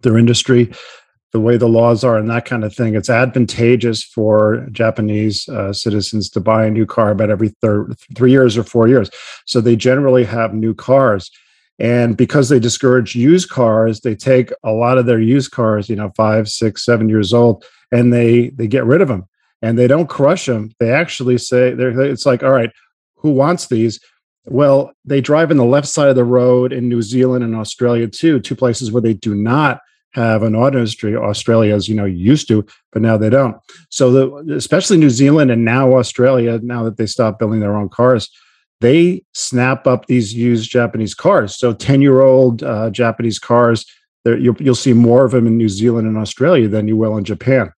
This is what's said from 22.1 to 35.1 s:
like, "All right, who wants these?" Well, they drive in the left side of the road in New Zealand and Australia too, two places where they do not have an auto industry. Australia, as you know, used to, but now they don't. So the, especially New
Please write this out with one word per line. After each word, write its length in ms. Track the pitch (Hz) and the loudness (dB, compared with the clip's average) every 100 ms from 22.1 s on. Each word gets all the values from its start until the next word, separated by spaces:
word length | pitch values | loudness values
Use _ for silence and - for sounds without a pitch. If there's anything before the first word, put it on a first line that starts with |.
| 135 143 | -2 -2
like, 180 | 123 | 0
"All 80 | 135 | 2
right, 200 | 135 117 _ _ _ _ _ | 0 0 _ _ _ _ _
who 160 | 156 | -2
wants 360 | 135 143 175 - | 0 0 -2 -4
these?" 320 | 117 113 110 _ _ _ _ - | -2 -2 -4 _ _ _ _ -8
Well, 460 | 123 143 139 139 _ - | 0 2 2 -2 _ -4
they 160 | 139 | -4
drive 300 | 123 170 165 | 0 0 2
in 60 | 151 | 2
the 80 | 120 | 2
left 220 | 139 139 | 0 -2
side 220 | - 143 | 0 2
of 60 | 127 | 2
the 80 | |
road 500 | 120 123 123 127 127 | 2 2 2 2 0
in 160 | 131 120 | -4 -4
New 140 | 120 | -4
Zealand 400 | 107 123 127 127 | -2 0 0 0
and 120 | 117 113 | -4 -6
Australia 520 | 107 - 120 120 117 | -8 -4 -2 -2 -4
too, 320 | - 165 143 | -2 0 0
two 160 | - 107 | -2 -4
places 360 | 127 113 120 | -2 -2 -4
where 120 | 117 | -2
they 100 | 113 | -2
do 220 | 104 113 101 | -2 -4 -4
not 460 | 107 135 147 123 _ _ _ | -2 0 0 -4 _ _ _
have 280 | - 117 110 | -4 -2 0
an 140 | 110 110 | 0 0
auto 240 | 131 135 | 0 0
industry. 360 | 113 - 107 113 | -4 -4 -6 -4
Australia, 600 | 110 104 - 113 107 104 | -4 -6 0 2 2 0
as 120 | 95 | -2
you 60 | |
know, 120 | 107 101 | -4 -4
used 420 | 87 95 151 - | -2 2 2 2
to, 180 | 107 101 _ _ | -2 -2 _ _
but 120 | 110 | -2
now 140 | 113 110 | 0 0
they 120 | 107 | 2
don't. 260 | 127 131 107 _ - _ | 2 0 -4 _ -20 _
So 220 | - 131 | 0 2
the, 440 | 131 135 143 156 147 | 4 2 -4 -8 -8
especially 420 | - 190 190 185 | -2 -2 2 4
New 140 | 151 | 4